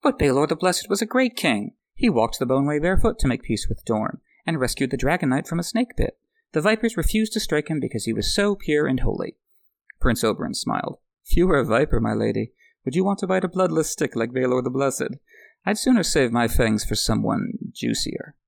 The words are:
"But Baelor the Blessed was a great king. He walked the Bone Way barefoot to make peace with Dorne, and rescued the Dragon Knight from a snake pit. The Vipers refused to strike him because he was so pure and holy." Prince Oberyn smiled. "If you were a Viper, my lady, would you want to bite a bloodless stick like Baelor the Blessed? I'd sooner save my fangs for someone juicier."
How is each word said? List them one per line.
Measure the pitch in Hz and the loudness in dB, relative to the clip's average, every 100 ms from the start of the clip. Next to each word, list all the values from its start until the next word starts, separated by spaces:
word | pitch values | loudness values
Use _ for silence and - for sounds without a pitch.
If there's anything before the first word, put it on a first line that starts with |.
"But | 302 - | 0 2
Baelor | 147 131 151 | 2 2 2
the | 156 | 0
Blessed | 185 180 - | 0 -2 -2
was | 202 | -4
a | 226 | 0
great | 254 262 - | 0 0 0
king. | 175 110 104 _ _ | -2 -2 -4 _ _
He | - 240 | 0 2
walked | 135 113 - | 4 2 0
the | 123 | 0
Bone | 135 143 | 0 0
Way | 147 | 0
barefoot | 165 185 226 - | 0 2 2 2
to | 135 | 0
make | 120 | 0
peace | - 110 - | -2 -4 -2
with | - | -4
Dorne, | - 107 110 - _ _ - | -2 -2 -2 -8 _ _ -6
and | 160 | -2
rescued | 123 - 135 | -2 -2 -4
the | 127 | 0
Dragon | 131 175 143 | 0 0 0
Knight | 131 - | 0 -2
from | 165 | -6
a | |
snake | 175 226 247 - | -2 -2 -2 0
pit. | - - _ _ _ | -2 -2 _ _ _
The | 156 | 0
Vipers | 170 220 233 208 | 2 2 0 0
refused | 156 214 220 | 0 0 0
to | - | -2
strike | - 151 147 | -2 -2 -2
him | 156 | -4
because | 123 117 | -2 -4
he | - | -4
was | 110 104 | -2 -2
so | - 202 | 0 0
pure | 196 - 151 147 | 0 -2 0 0
and | 131 | 0
holy." | 117 101 50 - _ _ _ _ _ - | 0 -2 -6 -10 _ _ _ _ _ 0
Prince | 131 117 | 2 4
Oberyn | 113 101 117 | 0 0 -4
smiled. | - - - - - _ _ - | -4 -4 -4 -4 -10 _ _ 2
"If | - | 4
you | 180 | 6
were | 147 | 4
a | |
Viper, | 123 113 151 120 | 2 2 2 2
my | 110 | 0
lady, | 110 110 113 110 _ _ _ | 0 0 -2 -4 _ _ _
would | - | -4
you | 143 | 0
want | 190 196 | 0 0
to | 185 | 0
bite | 185 | 0
a | 185 | 0
bloodless | 180 185 160 156 | 0 0 2 -2
stick | - 151 120 | -2 -4 -2
like | 113 | -2
Baelor | 127 127 127 | 0 0 0
the | 127 | 0
Blessed? | 131 139 - - 143 _ - - _ - | 0 -2 -2 -6 -8 _ -20 -20 _ -4
I'd | 208 | -2
sooner | - 247 | 2 2
save | 170 165 127 | 4 2 2
my | 117 117 | 2 2
fangs | - 117 107 | 2 2 2
for | - | 0
someone | 107 - 113 110 107 - - - | -2 0 0 0 -2 -4 -8 -10
juicier." | - 117 113 - - - - | -6 -4 -2 -4 -8 -12 -20